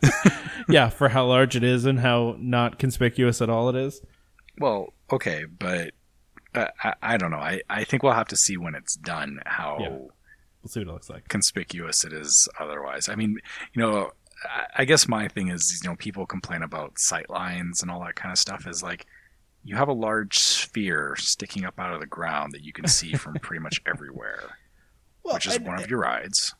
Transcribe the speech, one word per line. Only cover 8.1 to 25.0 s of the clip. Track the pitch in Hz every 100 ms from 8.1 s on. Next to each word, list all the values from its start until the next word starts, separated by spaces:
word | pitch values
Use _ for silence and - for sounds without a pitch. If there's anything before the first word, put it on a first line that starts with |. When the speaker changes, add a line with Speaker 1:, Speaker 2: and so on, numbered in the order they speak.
Speaker 1:
have | 113 110
to | 98
see | - 92
when | 85
it's | 76 -
done | - 80 82 73 69 -
how | - 78 73
Speaker 2:
Yeah. | -
We'll | 67 65 _ _ - _ _ -
see | 113
what | 90
it |
looks | 80 -
like. | 78 -
Speaker 1:
conspicuous | 104 - - 87 87 82 -
it | 80
is | 78 76 - - -
otherwise. | 76 73 69 67 -
I | 107
mean, | 107 107 - - -
you | 120
know, | 113 104 92 - _ -
I, | - 117 - -
I |
guess | 135 151 -
my | 110 107
thing | - 92
is, | 87 - -
you | 90
know, | 87
people | 107 98 90
complain | 92 - 85
about | 80 78 76 -
sight | - 85 78
lines | 90 90 87 87 85
and | 87
all | 87
that | 85
kind | - 92
of | 92
stuff | - 95 -
is, | 85
like, | 90 90 - - _ _ _ _
you | - 107
have | 143
a |
large | 123 110 110 101 -
sphere | - - - 113 98 76 71 71
sticking | - - - 101
up | 92 -
out | 90
of | 85
the | 76
ground | - 82 76 73
that | 73
you | 76
can | - 170
see | - 165
from | 143 160 151
pretty | - 160
much | 156 -
Speaker 2:
<laughs> | -
Speaker 1:
everywhere, | - 69 64 - - - - _ _ _ _